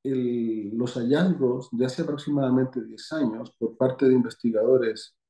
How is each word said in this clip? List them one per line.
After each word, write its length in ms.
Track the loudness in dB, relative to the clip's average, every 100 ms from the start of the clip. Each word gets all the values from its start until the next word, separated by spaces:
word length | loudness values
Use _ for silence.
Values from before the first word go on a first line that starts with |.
el, 760 | -4 -2 0 0 -2 -4 -4 -4
los 180 | -4
hallazgos 760 | -2 0 2 2 2 0 0 -4
de 160 | -2 -2
hace 160 | -2
aproximadamente 800 | -4 -4 -2 0 2 2 2 -2
diez 300 | -10 -12 -8
años 420 | -4 -2 -4 -10 -6
por 200 | -6 0
parte 320 | -2 2 4
de 60 |
investigadores, 1000 | 4 2 -2 -2 2 4 4 4 -4 -10 _ _